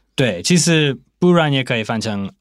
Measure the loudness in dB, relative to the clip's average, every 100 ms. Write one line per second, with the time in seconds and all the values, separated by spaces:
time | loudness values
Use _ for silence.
0 | _ -2 -2 -2 0 2 2 2 0 -4
1 | _ -2 2 4 2 0 -2 -4 -4 -4
2 | -4 -6 -8 -8